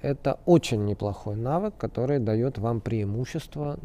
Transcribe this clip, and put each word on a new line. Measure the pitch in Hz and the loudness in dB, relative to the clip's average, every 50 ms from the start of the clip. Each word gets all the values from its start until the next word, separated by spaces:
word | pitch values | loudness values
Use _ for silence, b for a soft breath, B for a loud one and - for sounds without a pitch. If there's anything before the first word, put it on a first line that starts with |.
это | - 143 143 - - 139 - - - | -4 -4 -2 -2 -2 -2 -2 0 4
очень | - 175 156 - - 120 107 104 | 6 6 6 6 4 0 2 2
неплохой | 104 101 - 101 104 101 - - 107 104 | 0 0 0 -2 -4 -4 -4 -6 -6 -4
навык, | 110 117 127 147 175 208 214 208 | -4 -2 0 0 0 0 -2 -4
который | - - 110 - - 120 131 147 139 | -6 -6 -4 -2 -2 0 2 2 2
дает | 113 113 107 110 120 139 135 101 | 2 2 2 2 2 0 0 -2
вам | 101 117 117 110 | -2 -2 -2 -2
преимущество | - 104 117 110 104 101 101 117 127 - - 160 - - - 147 147 147 143 - | -2 -2 -2 0 0 0 -2 -2 -4 -4 -4 -8 -8 -8 -8 -6 -6 -4 -6 -6